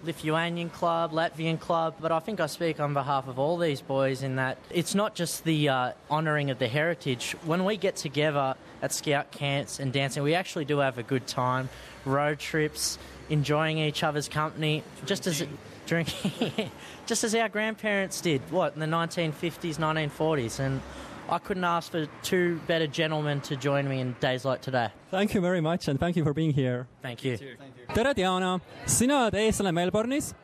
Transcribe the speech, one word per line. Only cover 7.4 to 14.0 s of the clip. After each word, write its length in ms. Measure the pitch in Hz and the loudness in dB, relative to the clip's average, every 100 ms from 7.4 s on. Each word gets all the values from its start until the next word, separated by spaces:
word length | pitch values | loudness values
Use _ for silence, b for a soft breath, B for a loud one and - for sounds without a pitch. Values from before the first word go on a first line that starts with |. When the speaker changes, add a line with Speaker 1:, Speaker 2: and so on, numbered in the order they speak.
Speaker 1:
When 220 | 165 170 185 | -2 0 2
we 100 | 214 | 0
get 200 | 185 - | -2 -2
together 580 | 160 135 156 143 135 131 B B | -4 0 2 2 0 -2 B B
at 100 | 139 | -4
scout 380 | - - 143 143 | -2 0 0 0
camps 480 | - 143 139 180 - | -6 -2 -2 -4 -4
and 120 | 139 | -2
dancing, 300 | 131 139 135 | 0 0 0
we 140 | 143 165 | 2 2
actually 300 | 190 - 143 | 0 -6 0
do 120 | 147 | 2
have 220 | 135 123 | 2 0
a 40 | |
good 220 | 117 131 120 | -2 -2 0
time. 440 | - 127 127 131 B B B 135 | 0 2 0 -2 B B B -2
Road 320 | 139 147 151 | 2 2 -2
trips, 640 | - 160 151 - - - B B - | -2 0 0 0 -4 -4 B B -2
enjoying 500 | 151 139 151 156 156 | 0 2 2 2 2
each 240 | 156 147 | 0 2